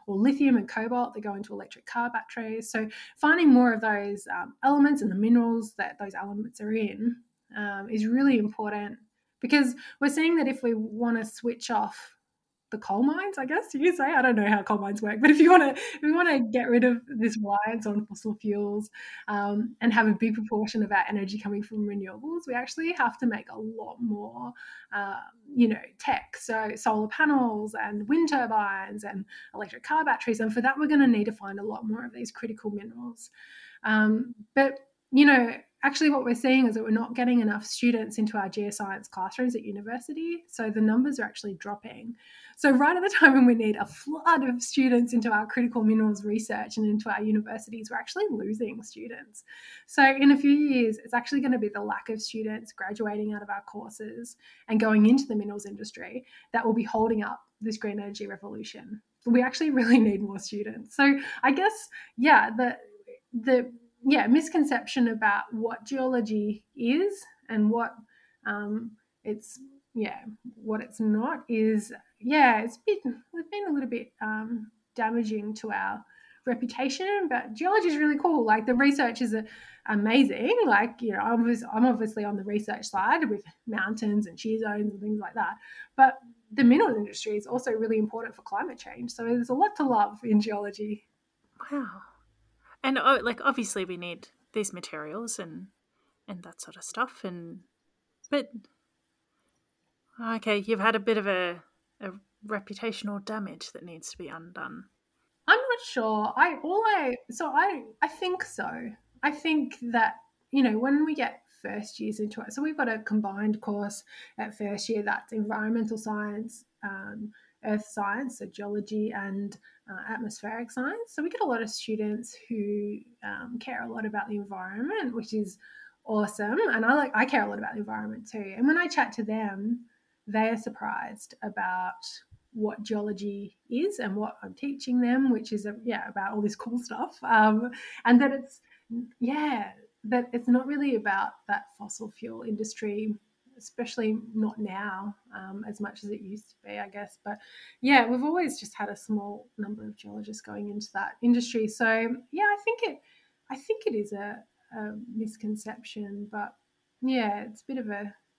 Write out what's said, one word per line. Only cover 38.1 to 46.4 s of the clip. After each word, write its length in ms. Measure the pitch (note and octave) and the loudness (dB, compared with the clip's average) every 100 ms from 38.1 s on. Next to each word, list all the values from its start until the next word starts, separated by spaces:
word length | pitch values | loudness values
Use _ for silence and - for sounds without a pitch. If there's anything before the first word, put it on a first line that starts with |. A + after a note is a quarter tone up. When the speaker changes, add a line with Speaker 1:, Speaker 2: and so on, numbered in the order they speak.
| A3 | -2
Speaker 1:
into 180 | G#3+ G#3+ | -2 0
our 140 | F#3+ | -4
geoscience 600 | G#3+ G#3 G3+ G3 G3 - | -4 -4 -4 -6 -8 -10
classrooms 460 | - F#3 - B3+ B3 | -8 -6 -2 -2 -2
at 80 | |
university. 800 | A3 G3+ G#3 B3 B3 D4+ E4 E4+ - | -6 -10 -8 -10 -8 -6 -6 -6 -10
So 240 | - A3 | -8 -4
the 100 | G#3+ | 2
numbers 380 | G#3+ A3+ C#4 C4 | 4 4 2 0
are 60 | |
actually 300 | G#3+ - G#3 | -6 -8 -10
dropping. 600 | F#3+ G3+ G#3 A3+ - A3+ A#3+ - - - - | -10 -10 -10 -12 -16 -16 -16 -18 -20 -20 2
So 120 | C#4+ | 6
right 240 | C4 D4 | 6 6
at 80 | F4+ | 4
the 140 | G4 - | 2 8
time 140 | D4 | 10
when 140 | C4+ B3 | 10 8
we 80 | |
need 220 | A#3 G#3+ G#3 | 8 4 0
a 100 | - | -4
flood 600 | - C#4 D#4 E4+ D#4+ C4 | -8 -8 -2 4 4 4
of 160 | B3 | -2
students 520 | - - C4 B3 A#3+ | -2 2 4 4 4
into 160 | A#3 A3+ | 2 2
our 160 | G#3 G#3+ | 0 0
critical 360 | B3+ A#3+ A#3+ | 0 0 2
minerals 400 | G#3+ A3 G#3+ G3 | 4 4 2 0
research 540 | G#3 A3 | -2 -4